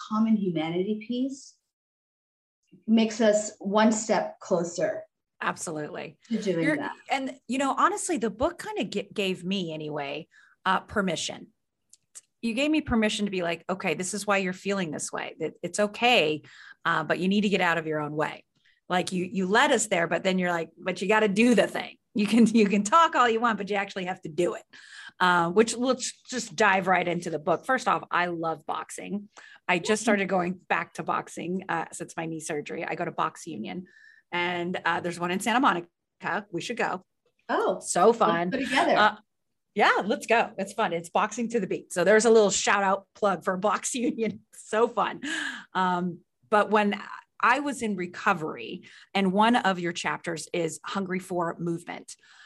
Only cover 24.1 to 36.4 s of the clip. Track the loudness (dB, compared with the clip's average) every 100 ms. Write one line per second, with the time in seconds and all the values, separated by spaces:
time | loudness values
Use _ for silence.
24.1 | -6 -6 0 0 -2 -10 -20 -20 -20 -18
25.1 | 0 4 4 4 4 2 2 0 0 -4
26.1 | -10 -10 -8 -6 2 4 4 4 2 2
27.1 | -2 -4 -4 0 0 2 0 2 0 0
28.1 | -2 -2 -2 -4 -6 -8 -8 -10 -12 -8
29.1 | -10 -10 -20 -20 -10 -2 0 2 0 2
30.1 | 0 2 0 -2 -6 -2 -2 -2 -8 -6
31.1 | -6 -6 -10 -6 -6 -4 -4 -6 -10 -12
32.1 | -8 -8 -8 -6 -6 -6 -8 -6 -6 -6
33.1 | -2 -4 -4 -12 -10 -10 -10 -12 _ -20
34.1 | _ _ -4 -2 -2 -4 -2 -2 -2 -4
35.1 | -4 -4 -2 0 2 4 2 -4 _ _
36.1 | _ -6 -6